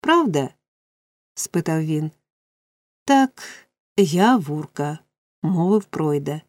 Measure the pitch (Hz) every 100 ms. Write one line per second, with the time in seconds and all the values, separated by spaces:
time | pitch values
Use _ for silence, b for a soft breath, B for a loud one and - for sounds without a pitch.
0 | - 339 285 147 127 _ _ _ _ _
1 | _ _ _ - - 170 165 160 156 151
2 | 156 _ _ _ _ _ _ _ _ _
3 | - 277 262 - - - _ _ _ -
4 | 190 170 214 254 147 151 151 - 147 156
5 | _ _ _ _ 160 180 175 214 - -
6 | 156 147 147 151